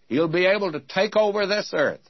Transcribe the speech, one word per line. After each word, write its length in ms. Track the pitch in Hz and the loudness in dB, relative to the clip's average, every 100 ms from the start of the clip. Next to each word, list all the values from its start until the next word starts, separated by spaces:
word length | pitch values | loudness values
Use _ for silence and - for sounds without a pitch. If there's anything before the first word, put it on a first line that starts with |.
| - | -4
He'll 200 | 127 165 | 0 0
be 180 | 170 185 | 2 2
able 260 | 208 196 | 2 -2
to 80 | 147 | -6
take 380 | - 190 214 208 | -6 -2 0 2
over 300 | 214 208 196 | 2 0 0
this 240 | 208 - | -2 -2
earth 340 | 170 127 76 _ | 0 0 -2 _